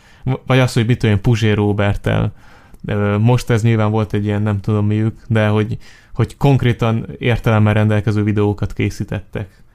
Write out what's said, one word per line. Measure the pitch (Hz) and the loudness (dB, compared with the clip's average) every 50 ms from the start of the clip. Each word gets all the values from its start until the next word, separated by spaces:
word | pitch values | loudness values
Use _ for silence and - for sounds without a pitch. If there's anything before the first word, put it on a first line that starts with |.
| _ - - - - | _ -20 -18 -10 -6
V-, | 127 131 - - - | -4 -4 -4 -2 0
vagy | 131 131 | 2 2
az, | 131 123 - | 2 2 0
hogy | 123 113 | 0 0
mit | 110 123 - | 0 0 0
tudom | - 113 104 | 2 2 2
én, | 101 | 2
Puzsé | - 131 120 104 113 107 | 2 2 0 2 2 2
Róberttel. | 104 104 104 104 104 104 104 101 101 - - - 107 107 110 107 - - - - - - - - - - - | 2 2 2 0 0 0 0 0 -2 -2 -2 -2 -2 0 -2 -2 -6 -10 -18 -20 -20 -20 -20 -20 -20 -14 -8
Ö, | - 104 104 101 101 101 104 | -6 -4 -2 0 0 0 2
most | 107 117 123 123 - - | 2 2 2 2 0 0
ez | 120 110 104 | 0 2 2
nyilván | 117 113 110 107 107 | 2 2 2 0 0
volt | 107 110 107 101 - | 0 -2 -2 -2 -2
egy | 104 104 | -4 -2
ilyen, | 104 104 101 | -2 -2 -2
nem | 104 107 104 101 | -2 -2 -2 -2
tudom | 98 - 107 104 104 | -2 -2 -2 0 0
miük, | 104 104 107 110 113 110 - - - | 0 0 0 0 -2 -4 -6 -6 -2
de | 113 110 107 107 | 0 0 2 2
hogy, | 104 107 107 107 110 - - - - - - - - | 2 0 0 -2 -4 -10 -12 -16 -20 -20 -20 -10 -4
hogy | - 113 - - - | -4 -4 -4 -2 0
konkrétan | - 143 139 123 - 127 113 - 123 117 113 113 - - 139 - | 2 2 4 4 2 2 0 0 0 -2 -2 -2 -4 -8 -10 -4
értelemmel | - 120 117 104 - 123 110 107 107 107 104 | -2 -2 0 0 2 2 2 4 4 4 4
rendelkező | 107 107 107 107 104 98 113 104 107 104 | 2 2 2 2 0 0 0 0 0 0
videókat | 104 104 107 104 104 104 - - 101 - | 0 0 0 0 0 0 -2 -4 -6 -4
készítettek. | - 107 107 - - 107 - 107 104 95 - - 110 107 95 - - - - | -4 -4 -4 -4 -6 -8 -8 -8 -8 -10 -10 -10 -10 -10 -12 -14 -20 -20 -20